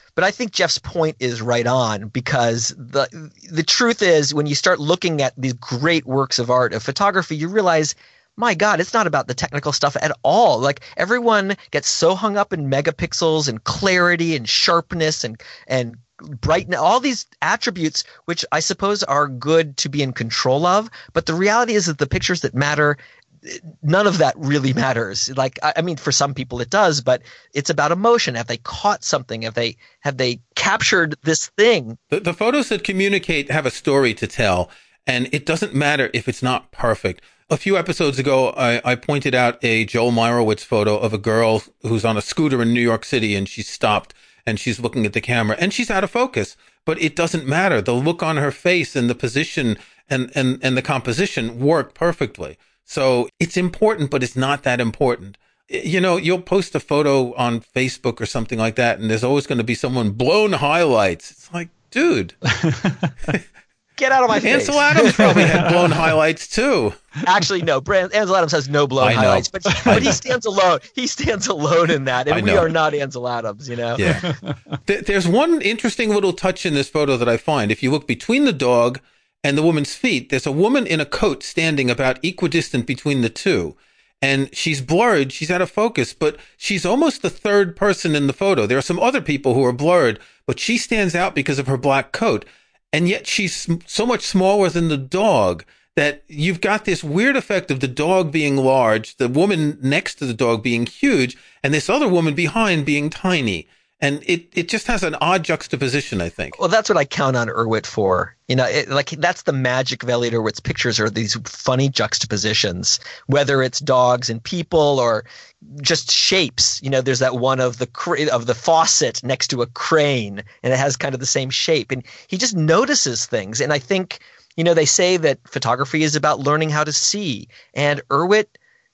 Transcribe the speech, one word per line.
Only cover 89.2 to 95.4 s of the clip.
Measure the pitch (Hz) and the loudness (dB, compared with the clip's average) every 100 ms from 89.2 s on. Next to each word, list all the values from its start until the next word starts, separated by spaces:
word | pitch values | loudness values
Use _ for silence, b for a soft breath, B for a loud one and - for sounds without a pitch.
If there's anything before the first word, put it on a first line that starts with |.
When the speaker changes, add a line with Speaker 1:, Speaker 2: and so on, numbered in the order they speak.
Speaker 2:
people | 151 143 135 123 | -2 -2 2 2
who | 127 | 2
are | |
blurred, | 123 156 180 123 101 b b b | 2 2 4 4 0 b b b
but | - | -4
she | - 233 | -2 -2
stands | - 220 190 175 | 0 0 0 0
out | 185 147 | -2 -2
because | 135 135 | -2 -2
of | 127 | -2
her | 135 | 0
black | 135 135 - | 2 2 0
coat. | - 220 107 - b b b _ | -2 0 0 -4 b b b _
And | 156 175 | 0 0
yet | 220 - | 0 -4
she's | - 190 - | -4 -4 -4
sm-, | - 165 - | -4 -6 -4
so | - 240 | -2 0
much | 226 | 0
smaller | - 190 190 208 185 | 0 2 4 4 2
than | 170 165 | 2 0
the | 143 | -2
dog | 131 185 214 139 | -2 0 2 4